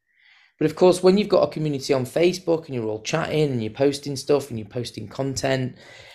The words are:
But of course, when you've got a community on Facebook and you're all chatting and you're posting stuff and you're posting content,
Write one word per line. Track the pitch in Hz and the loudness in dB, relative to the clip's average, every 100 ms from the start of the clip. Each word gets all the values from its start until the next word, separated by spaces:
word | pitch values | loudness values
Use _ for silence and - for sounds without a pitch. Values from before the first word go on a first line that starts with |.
| _ _ _ _ _ - | _ _ _ _ _ -2
But | 156 | -2
of | 156 | 4
course, | 185 180 | 4 6
when | 185 196 | 4 4
you've | 208 | 4
got | 190 | 2
a | 147 | 2
community | 156 156 139 131 | 0 -4 -2 0
on | 139 | 0
Facebook | 123 - 175 180 - 165 160 | 0 2 2 2 -2 -2 -2
and | |
you're | 127 110 | -6 -4
all | 107 | -6
chatting | - 156 - 151 151 | -4 -4 -2 0 0
and | 123 | 0
you're | 110 | -4
posting | 110 139 139 143 135 | 0 0 0 -6 -6
stuff | - 147 127 | 0 0 0
and | 113 | -8
you're | 104 | -8
posting | 127 120 - 110 | -8 -10 -10 -12
content, | - 135 131 139 135 127 - - - - | -6 -6 -2 -2 0 -2 -8 -20 -20 -20